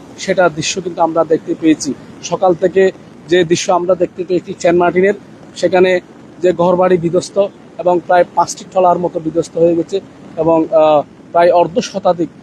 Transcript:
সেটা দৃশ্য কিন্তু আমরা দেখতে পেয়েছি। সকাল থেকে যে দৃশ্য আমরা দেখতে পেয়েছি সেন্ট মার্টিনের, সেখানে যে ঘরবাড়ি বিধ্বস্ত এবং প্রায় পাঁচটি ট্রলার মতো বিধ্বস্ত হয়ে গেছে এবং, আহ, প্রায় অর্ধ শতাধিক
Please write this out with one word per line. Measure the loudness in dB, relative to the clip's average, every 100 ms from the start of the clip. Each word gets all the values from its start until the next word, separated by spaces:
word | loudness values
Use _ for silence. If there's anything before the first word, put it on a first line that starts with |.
| -20 -10
সেটা | -4 0 0
দৃশ্য | 0 -6 -6
কিন্তু | -6 -2
আমরা | -2 0
দেখতে | 0 -2 -2 -2
পেয়েছি। | 0 0 -2 -10 -12 -16
সকাল | -8 -2 0
থেকে | 0 0 2 0 -2 -12 -20 -2
যে | 0
দৃশ্য | 2 0 0
আমরা | -2 0 0
দেখতে | -2 -6
পেয়েছি | -4 -4 -4 -4
সেন্ট | 0 2
মার্টিনের, | 2 2 0 0 -8 -20 -20 -4
সেখানে | 0 2 2 0 -4 -18 -20 -4
যে | -2
ঘরবাড়ি | 0 2 2 2 2
বিধ্বস্ত | 0 -2 -2 -2 -4 -6 -18 -6
এবং | -2 -2 2
প্রায় | 2 2 0
পাঁচটি | -4 -6 -8
ট্রলার | 0 2 2
মতো | -2 -6
বিধ্বস্ত | -6 -4 -4 0
হয়ে | 0 0
গেছে | -2 -6 -10 -18 -12 -4
এবং, | 0 0 2
আহ, | 2 4 2 0 -8 -6
প্রায় | 0 2
অর্ধ | 4 2 -2
শতাধিক | -6 -4 -2 -2 -4 -10